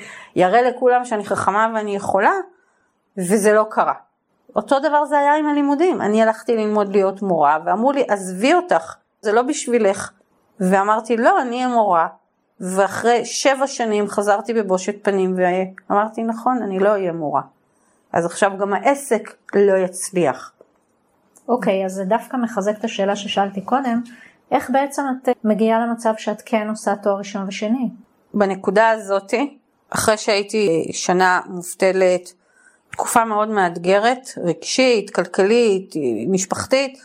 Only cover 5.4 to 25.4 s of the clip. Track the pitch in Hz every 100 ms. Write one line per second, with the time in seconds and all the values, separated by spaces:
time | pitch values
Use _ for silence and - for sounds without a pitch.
5.4 | 302 294 277 285 370 220 202 220 226 226
6.4 | - 226 214 214 208 202 190 190 196 165
7.4 | 143 156 170 185 254 294 240 202 185 180
8.4 | 254 349 359 165 - - _ _ 214 220
9.4 | 254 294 - 233 202 196 - _ _ _
10.4 | _ - 185 190 202 220 226 226 269 392
11.4 | 262 240 254 240 208 170 175 - _ _
12.4 | _ - 185 190 190 - 226 240 - -
13.4 | 285 269 269 269 226 208 202 214 202 202
14.4 | 220 226 196 185 190 202 - 196 185 185
15.4 | 180 185 190 190 - 202 220 220 226 226
16.4 | 247 254 202 190 196 208 180 165 147 143
17.4 | - _ _ _ _ _ - - 170 -
18.4 | 202 190 202 202 - 277 - 220 220 -
19.4 | - 202 202 190 185 185 - 180 151 -
20.4 | - _ _ _ _ _ _ _ _ _
21.4 | - 247 190 190 190 190 190 226 - 262
22.4 | 233 202 196 214 233 - 196 202 214 -
23.4 | 196 196 190 254 262 233 233 - - _
24.4 | - 277 277 269 285 285 277 262 262 247